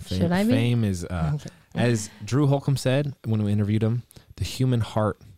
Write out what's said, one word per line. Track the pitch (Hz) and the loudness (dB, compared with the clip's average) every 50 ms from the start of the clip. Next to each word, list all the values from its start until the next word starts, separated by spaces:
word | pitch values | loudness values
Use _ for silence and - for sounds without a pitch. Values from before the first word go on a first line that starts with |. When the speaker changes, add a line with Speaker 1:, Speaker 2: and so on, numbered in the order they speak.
Speaker 1:
fam-, | - - - 92 | -10 -6 -2 0
Speaker 2:
Should | 175 170 | 0 2
I | 175 185 | 2 2
be? | 208 226 | 2 2
Speaker 1:
fame | 247 110 117 120 123 117 | 2 2 2 2 2 2
is, | 113 104 95 87 87 | 2 0 0 -2 -4
uh, | - 90 85 82 76 73 | -6 -4 -2 -2 -2 -2
Speaker 2:
Okay. | - - - - - _ _ - | -4 -6 -10 -18 -20 _ _ -4
Speaker 1:
as | - 117 123 120 110 107 - - - 107 | 0 0 2 2 0 -2 -6 -14 -12 -6
Drew | 101 120 143 151 135 | -2 0 2 2 2
Holcomb | 143 139 - - 135 | 2 2 0 -2 -2
said | - - 131 131 139 147 139 127 - - | 0 0 0 0 0 0 -2 -6 -8 -4
when | 117 110 107 107 | -2 0 0 0
we | 101 | 2
interviewed | 104 107 104 98 107 110 110 | 2 0 2 2 0 0 2
him, | 110 117 123 - _ - - - - - | 0 -2 -2 -6 _ -18 -20 -20 -14 -8
"The | - 98 | -6 -6
human | - - - 131 131 123 117 | -4 -2 -2 0 0 2 0
heart | 104 - - 113 107 104 - - - - - | 0 -2 -2 0 0 0 -2 -6 -12 -20 -20